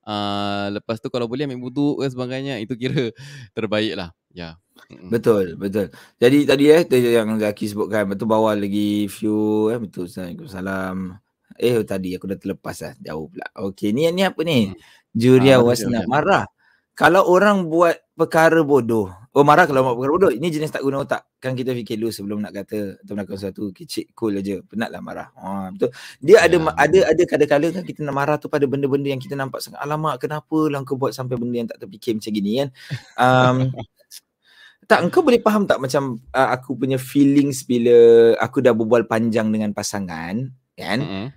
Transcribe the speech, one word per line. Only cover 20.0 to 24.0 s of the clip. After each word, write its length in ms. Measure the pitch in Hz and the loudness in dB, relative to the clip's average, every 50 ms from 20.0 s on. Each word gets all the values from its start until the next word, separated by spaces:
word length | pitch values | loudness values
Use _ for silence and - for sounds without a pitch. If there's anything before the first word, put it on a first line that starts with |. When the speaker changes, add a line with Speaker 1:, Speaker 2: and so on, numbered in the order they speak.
| 131 135 151 | -2 -2 2
Speaker 2:
bodoh. 180 | 185 190 170 | 2 2 2
Ini 140 | 123 113 151 175 | 2 0 -4 -4
jenis 200 | 151 151 156 147 | -2 -4 -4 -4
tak 140 | - - | -6 -4
guna 180 | 131 135 135 139 | -4 -4 -4 -4
otak. 240 | 143 131 127 - _ _ _ _ | -4 -4 -6 -6 _ _ _ _
Kan 160 | - 131 131 | -8 -8 -6
kita 160 | 123 127 127 | -4 -4 -4
fikir 240 | 127 120 113 - 120 | -6 -6 -6 -8 -6
dulu 160 | 107 110 113 | -4 -4 -6
sebelum 280 | 104 - 98 101 104 107 | -6 -6 -8 -8 -6 -6
nak 120 | 104 90 | -8 -8
kata 460 | 87 101 98 _ - 107 101 98 95 _ | -10 -12 -12 _ -8 -8 -8 -8 -10 _
atau 140 | _ 98 104 | _ -12 -10
melakukan 220 | 104 101 90 104 | -8 -8 -8 -10
sesuatu, 280 | 98 104 98 90 - 104 101 | -10 -10 -10 -8 -8 -10 -10
kecil, 340 | 90 _ - - - - | -10 _ -16 -12 -10 -10